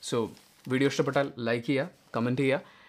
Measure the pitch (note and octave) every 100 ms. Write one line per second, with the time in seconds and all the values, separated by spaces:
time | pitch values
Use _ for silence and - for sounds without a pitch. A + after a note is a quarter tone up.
0 | - A#2+ G#2+ - - - - B2+ C#3 -
1 | C#3 C#3 C#3 - A2+ A#2+ A#2 C3+ E3+ -
2 | _ A#2+ A#2+ B2+ C3+ C3+ - -